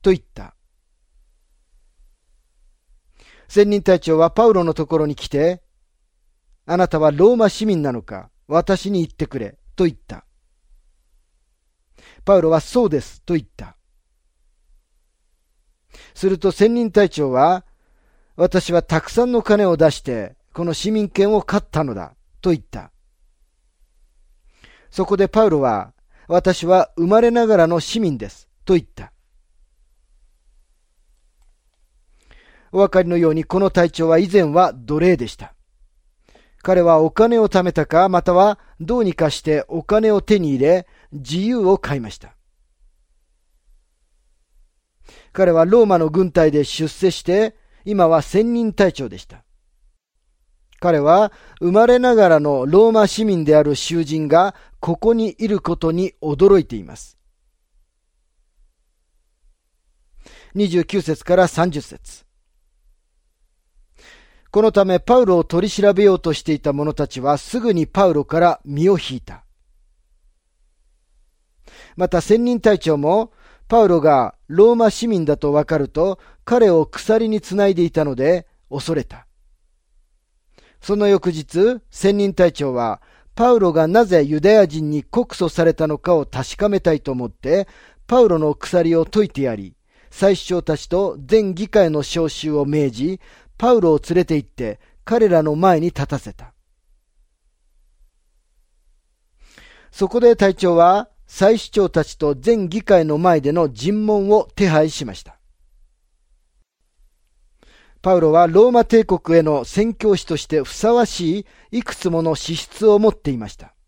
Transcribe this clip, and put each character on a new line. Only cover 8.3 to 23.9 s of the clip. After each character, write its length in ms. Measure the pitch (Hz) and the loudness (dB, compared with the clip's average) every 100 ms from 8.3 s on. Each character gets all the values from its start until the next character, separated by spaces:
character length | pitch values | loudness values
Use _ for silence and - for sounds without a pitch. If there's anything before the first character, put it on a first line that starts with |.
| _ _ | _ _
私 440 | 156 175 190 196 | -2 -2 -4 -4
に 100 | 196 | -4
言 80 | 160 | -6
っ 40 | |
て 140 | - 151 | -8 -10
く 120 | 135 | -8
れ」 180 | 104 _ - - | -12 _ -20 -4
と 80 | |
言 100 | 175 | -4
っ 40 | - | -4
た。 280 | _ 101 _ _ _ _ _ _ _ _ _ _ _ _ _ _ _ _ _ _ - _ | _ -20 _ _ _ _ _ _ _ _ _ _ _ _ _ _ _ _ _ _ -20 _
パ 140 | - 196 | 0 2
ウ 60 | |
ロ 60 | 160 | 2
は 120 | 160 | 0
「そ 220 | - 247 214 | 0 -2 0
う 40 | |
で 120 | 147 | -2
す」 200 | - - - | -8 -20 -6
と 60 | |
言 100 | 160 | -6
っ 20 | 107 - | -6 -20
た。 180 | 98 _ _ _ _ _ _ _ _ _ _ _ _ _ _ _ _ _ _ _ _ _ _ - - | -20 _ _ _ _ _ _ _ _ _ _ _ _ _ _ _ _ _ _ _ _ _ _ -20 -20
す 160 | - 190 | -6 -4
る 100 | 185 | -2
と 140 | 196 | -4
千 200 | - 208 233 | 0 0 0
人 180 | 226 | 0
隊 160 | 208 196 | 0 0
長 240 | - 143 | -2 -2
は、 320 | 127 156 180 _ _ _ _ _ _ _ - | 2 2 0 _ _ _ _ _ _ _ -2
「私 320 | 175 185 - | 0 0 -2
は 120 | 175 | -4
た 180 | - 160 | -2 -4
く 80 | - | -2
さ 160 | - 247 | -2 0
ん 60 | |
の 100 | 240 | -2
金 240 | - 208 196 | 0 0 2
を 120 | 165 | 2
出 120 | 160 | 0
し 100 | - | 0
て、 340 | - 117 95 _ _ | -10 -10 -10 _ _
こ 100 | - | -10
の 120 | 170 156 | -8 -6
市 160 | 214 | -4
民 180 | 220 202 | -4 -4
権 240 | - 196 | -2 0
を 80 | 214 | 0
買 180 | - 202 | -2 -6
っ 40 | |
た 200 | - 156 | -4 -6
の 120 | 143 98 | -6 -8
だ」 180 | 76 _ _ _ | -14 _ _ _
と 120 | 185 | -4
言 80 | 160 | -4
っ 20 | |
た。 300 | - 107 - _ _ _ _ _ _ _ _ _ _ | -6 -20 -20 _ _ _ _ _ _ _ _ _ _